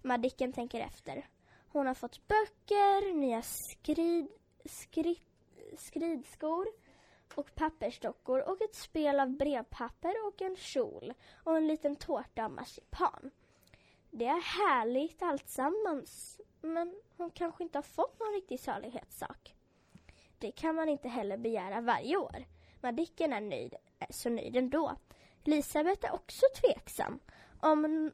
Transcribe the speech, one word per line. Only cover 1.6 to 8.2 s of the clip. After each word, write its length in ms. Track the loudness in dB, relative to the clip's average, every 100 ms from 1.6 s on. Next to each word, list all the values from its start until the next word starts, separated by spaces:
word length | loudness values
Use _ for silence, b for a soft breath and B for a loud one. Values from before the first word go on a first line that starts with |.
| b
Hon 160 | 0 0
har 60 |
fått 340 | -2 -8 -12 _
böcker, 840 | 4 4 _ 0 6 6 6 2
nya 280 | 2 2 0
skrid-, 880 | -4 -10 -10 -8 -2 2 4 2 0 -12 _ _
skrid-, 600 | -16 -16 -6 -2 0 -2 _ _ _ -20 -18 -16
skridskor 920 | -8 -4 -2 -2 -8 -6 -2 -2 -2 -8 b b b b b
och 200 | -8 -8
pappersdockor 840 | -2 -2 -2 -6 -4 -8 -6